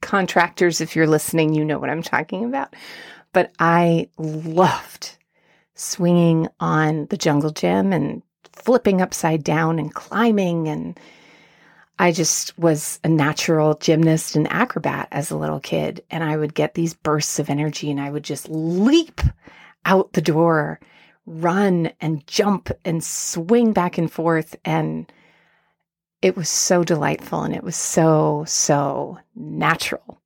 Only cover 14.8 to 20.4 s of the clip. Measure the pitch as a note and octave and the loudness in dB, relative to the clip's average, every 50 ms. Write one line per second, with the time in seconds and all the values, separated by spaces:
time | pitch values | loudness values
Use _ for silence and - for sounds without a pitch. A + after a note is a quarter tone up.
14.8 | D#3 - C#3 C#3+ D3 - - C#3+ C#3+ - D#3+ D3+ D3+ D3+ D#3 D3 - - - D#3+ | -4 -4 -4 -4 -8 -6 -6 -6 -6 -4 -6 -4 -4 -4 -4 -6 -6 -4 -4 -2
15.8 | D3+ D#3 - E3+ - _ - E3 E3 D#3 D3+ D#3 D3+ D3 D#3 - D3+ D3+ _ - | -2 -4 -6 -8 -14 _ -8 -4 -4 -2 -2 -2 -2 -4 -2 -2 -2 -2 _ -2
16.8 | E3 E3 D#3+ _ _ D#3+ D3+ D3+ D3+ - - - D3 - C#3+ C#3+ D3+ D#3 D3 - | -4 -4 -4 _ _ -2 0 0 0 -4 -4 -4 -2 -2 -2 -2 -2 -2 -4 -6
17.8 | - D3 D3 C#3 C#3 C#3+ C#3+ D3+ D3 - D3 C#3 - - D#3 D#3 D#3 E3 E3+ F3+ | -6 -4 -4 -4 -6 -6 -8 -8 -8 -8 -10 -10 -10 -8 -6 -4 -4 -2 0 2
18.8 | G3+ A#3 C#4+ E4+ D#4+ E4 - - - - - _ _ - - - - - _ _ | 2 4 4 4 2 0 -6 -2 -2 -2 -2 _ _ -20 -20 -20 -20 -20 _ _
19.8 | _ - F#3+ F#3+ F#3+ - _ - D#3+ F3 D#3 D3+ | _ 2 2 2 2 2 _ -2 0 2 2 4